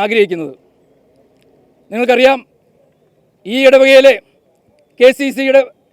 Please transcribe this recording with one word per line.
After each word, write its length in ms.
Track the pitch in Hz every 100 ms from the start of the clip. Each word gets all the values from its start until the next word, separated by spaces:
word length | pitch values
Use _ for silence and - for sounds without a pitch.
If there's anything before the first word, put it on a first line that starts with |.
ആഗ്രഹിക്കുന്നത്. 520 | 208 226 202 175 147 131 _ _ _ _ _ _ _ _ _ _ _ _ _
നിങ്ങൾക്കറിയാം, 480 | 214 240 247 254 262 - _ _ _ _ _ _ _ _ _ 180
ഈ 40 | 247 269
ഇടവകയിലെ 460 | 262 269 269 269 214 - _ _ _ _ _ _ -
കെ 100 | 247 262
സി 80 | 277 220
സിയുടെ 260 | 269 269 247 _ _